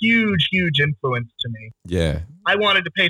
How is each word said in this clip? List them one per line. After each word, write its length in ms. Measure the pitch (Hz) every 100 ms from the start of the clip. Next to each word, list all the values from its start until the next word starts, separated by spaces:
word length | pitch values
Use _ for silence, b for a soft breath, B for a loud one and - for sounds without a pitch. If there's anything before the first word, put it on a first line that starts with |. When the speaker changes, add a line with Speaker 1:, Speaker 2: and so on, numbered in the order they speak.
Speaker 1:
huge, 480 | 220 233 214 190 -
huge 300 | 190 175 139
influence 500 | 147 147 135 123 117 -
to 100 | 120
me. 220 | 110 113 - 87
Speaker 2:
Yeah. 340 | 90 80 78 85 165 170
Speaker 1:
I 120 | 202
wanted 260 | 208 190
to 80 | 170
pay 160 | 196